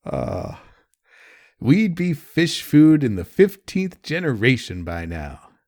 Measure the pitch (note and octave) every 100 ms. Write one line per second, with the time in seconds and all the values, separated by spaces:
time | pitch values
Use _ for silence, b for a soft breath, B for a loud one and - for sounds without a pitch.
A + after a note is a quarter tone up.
0 | - C3+ A#2+ F#2 - - b b b _
1 | b b b b b b A2 F3 A3 E3
2 | F3 D3 - - E3 - - D3 D#3 D#3
3 | C3 F#2+ E2+ - G3 - - F#3+ F#3 -
4 | - D#3+ E3+ A2+ A#2 B2+ - F2+ E2 E2+
5 | E2 E2 D2 D2 _ _